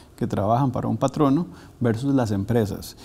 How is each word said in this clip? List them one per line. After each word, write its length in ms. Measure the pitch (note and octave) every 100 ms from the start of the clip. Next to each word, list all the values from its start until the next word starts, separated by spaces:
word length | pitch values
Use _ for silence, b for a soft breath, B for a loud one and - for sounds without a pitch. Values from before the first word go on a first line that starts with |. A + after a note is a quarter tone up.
| B -
que 100 | A#2+
trabajan 440 | - G2+ A#2 C#3
para 160 | A2+ A2+
un 120 | A2
patrono 480 | C3+ - C#3 D3 F3 B B B
versus 340 | A#2+ A2+ C#3
las 160 | C3+ A2
empresas. 680 | G2 G2 A#2 G2+ - - -